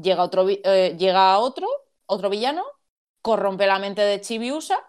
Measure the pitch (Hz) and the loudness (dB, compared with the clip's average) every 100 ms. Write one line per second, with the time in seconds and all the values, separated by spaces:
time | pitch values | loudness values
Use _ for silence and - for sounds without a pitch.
0 | 175 175 180 185 190 196 190 190 185 160 | -2 0 0 2 0 0 2 2 2 2
1 | 185 185 190 196 254 269 392 554 _ _ | 2 4 4 4 0 -4 -6 -6 _ _
2 | - 196 196 202 240 320 523 - _ _ | -6 -4 -4 -2 -4 -4 -8 -14 _ _
3 | _ _ - 208 196 190 196 190 202 196 | _ _ -2 0 0 0 2 2 -2 0
4 | 208 202 196 226 240 302 302 403 | 0 0 -4 -6 -6 -6 -4 -6